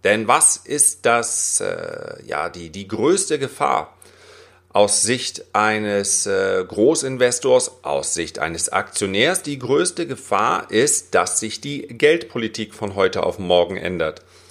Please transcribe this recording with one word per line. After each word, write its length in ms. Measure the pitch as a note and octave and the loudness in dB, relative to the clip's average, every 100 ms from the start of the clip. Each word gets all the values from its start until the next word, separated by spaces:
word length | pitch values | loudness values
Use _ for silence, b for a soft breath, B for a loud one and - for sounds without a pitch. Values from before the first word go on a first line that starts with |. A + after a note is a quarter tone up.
| F#2+ | 2
Denn 240 | G#2+ G#2+ | 2 4
was 260 | C#3 - - | 4 4 0
ist 500 | - C#3+ - - - | -4 0 0 2 2
das, 540 | A#2 A2+ - - - | 2 0 -4 -2 -2
äh, 640 | - G1+ G1+ G1+ G1+ G1+ - | -4 -6 -8 -10 -12 -16 -8
ja, 240 | C#2 E2+ | -6 -6
die, 200 | F2 E2 | -8 -14
die 180 | F2 G2 | -12 -8
größte 500 | A2 B2+ F#3+ - D3+ | -2 2 2 0 -2
Gefahr, 540 | C3+ - C#3+ - D#3 _ B B B B B B B - | -4 -2 0 0 -4 _ B B B B B B B 2
aus 280 | G#2 - | 4 2
Sicht 420 | A2 B2+ - - - | 0 -2 -4 -10 -4
eines, 720 | G#2 G#2+ G#2+ G#2+ G2+ G2 - G2+ | 0 2 0 0 -2 0 -2 0
äh, 400 | F#2+ F#2+ F#2+ F#2 | 0 0 0 -2
Großinvestors, 1160 | G2+ A#2 D#3 C3+ C3 B2 A#2+ C3+ B2+ - - | 2 4 4 -2 0 0 2 4 2 2 -8
aus 320 | - C#2 - E2+ | -4 -4 -4 -4
Sicht 240 | E2 - | -6 -4
eines 300 | E2 E2 - | -6 -4 -2
Aktionärs, 760 | F#2+ - - G2 G2 C3+ F#3 | -2 -2 -4 -2 2 2 0
die 160 | D3 C#3 | -4 -8
größte 480 | B2 C#3+ F3 F3 E3+ | 0 2 2 -2 -8
Gefahr 640 | C3 - G2 A2+ E3+ - | -8 -2 0 2 0 0
ist, 420 | G#2+ D3 - - | 0 2 0 0
dass 260 | F#2 F2+ - | 0 0 -2
sich 220 | A2 - | -4 -8
die 220 | C#3 C#3+ - | -8 -10 -10
Geldpolitik 840 | A#2 D3 E3 D#3 B2 A2 - G#2 | 2 4 4 -2 -6 -6 -6 -10
von 220 | - G#2 G2 | -6 -6 0
heute 260 | F#2+ F#2+ | 0 2
auf 160 | F2 - | 0 0
morgen 400 | F2+ F2+ E2+ F#2+ | 2 4 4 -2
ändert. 460 | F2+ F2+ D#2+ - b b b | -4 -2 -4 -4 b b b